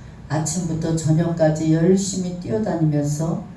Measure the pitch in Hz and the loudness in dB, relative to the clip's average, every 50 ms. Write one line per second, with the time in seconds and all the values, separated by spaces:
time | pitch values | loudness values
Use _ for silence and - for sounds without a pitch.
0 | - - - - - - 139 156 160 - - 185 180 156 156 156 165 165 156 - | -18 -18 -18 -18 -8 -4 -4 -2 -2 -2 -4 -4 -2 -2 -4 -2 -2 -2 -2 0
1 | - 151 156 165 175 175 165 165 160 156 156 - 160 160 160 165 170 185 190 196 | 0 2 2 2 2 0 2 2 4 2 4 2 2 2 4 4 6 4 4 4
2 | - - - 185 180 180 - - - - 220 220 208 190 165 165 160 151 147 147 | 2 -2 -4 -4 -4 -4 -6 -8 -6 -4 -2 -2 0 -2 0 2 2 2 2 2
3 | 143 147 147 - 156 170 - - - - - | 0 0 -2 -2 -2 -2 -2 -4 -6 -10 -16